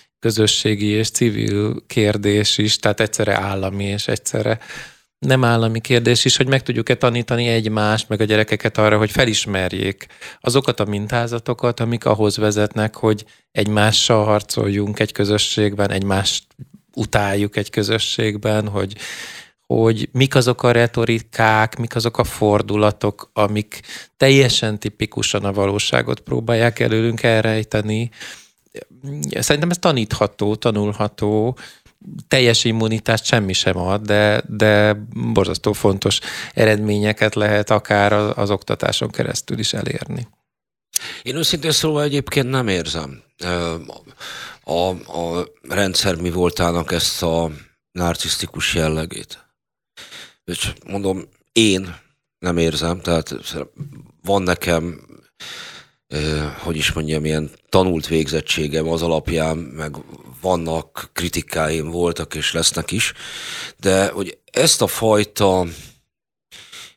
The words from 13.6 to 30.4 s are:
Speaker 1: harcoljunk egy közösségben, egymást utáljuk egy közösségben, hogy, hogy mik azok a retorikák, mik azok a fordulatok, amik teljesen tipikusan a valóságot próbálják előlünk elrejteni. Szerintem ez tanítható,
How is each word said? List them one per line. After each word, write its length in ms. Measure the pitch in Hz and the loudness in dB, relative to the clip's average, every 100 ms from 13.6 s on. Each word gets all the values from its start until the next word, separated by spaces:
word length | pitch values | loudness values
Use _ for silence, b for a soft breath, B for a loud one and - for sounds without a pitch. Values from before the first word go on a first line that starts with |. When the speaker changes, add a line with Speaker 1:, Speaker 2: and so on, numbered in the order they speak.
| 104 107 107 107 - 113 | 0 4 4 4 4 4
Speaker 1:
harcoljunk 760 | 107 107 - - 104 101 104 101 | 4 2 0 -2 0 0 -2 -2
egy 120 | 107 | -2
közösségben, 800 | - 101 104 - - 104 98 101 | 0 0 2 0 0 0 0 -2
egymást 540 | 98 98 98 98 - - - - - _ | -2 0 0 0 -4 -6 -20 -20 -20 _
utáljuk 640 | - 107 110 101 101 101 - | -6 -2 0 0 0 -2 -2
egy 140 | 101 | -4
közösségben, 960 | - 104 110 - - 110 104 110 107 104 | -2 0 0 -2 -2 -2 0 0 0 0
hogy, 280 | 101 98 104 B B B B B B - | -2 -4 -6 B B B B B B -2
hogy 420 | 123 113 110 - | 2 4 2 0
mik 220 | 127 135 | 2 4
azok 280 | 135 123 117 | 4 2 2
a 80 | 123 | 4
retorikák, 1080 | 120 117 - 113 113 - - 110 110 110 - | 4 4 2 0 0 -2 0 2 4 2 -2
mik 160 | 117 | -4
azok 240 | - 113 - | -2 -2 0
a 60 | |
fordulatok, 1080 | 113 - 107 104 104 104 104 101 104 - - | -2 2 4 4 2 2 2 2 -2 -4 -8
amik 480 | - 104 107 104 - B B B - | 0 0 0 -6 -10 B B B 2
teljesen 640 | 135 135 131 - 113 104 | 6 8 6 4 -2 -4
tipikusan 640 | 107 - 107 - 107 104 | -6 -4 -6 -4 -2 -2
a 80 | 101 | -2
valóságot 680 | 101 98 101 - 127 120 127 | 0 0 0 0 0 0 -4
próbálják 580 | - 123 117 117 117 113 | -4 -4 0 2 2 2
előlünk 440 | 117 110 113 113 | 0 2 0 0
elrejteni. 880 | 120 110 113 110 107 110 107 107 117 B B B B B _ - - - 139 143 147 | 2 2 2 0 -2 -2 -2 -2 -4 B B B B B _ -20 -20 -16 -12 -6 -4
Szerintem 400 | - 123 147 170 | -2 0 0 0
ez 80 | 175 | 0
tanítható, 760 | - 139 107 - 104 - | 0 0 0 0 -2 -2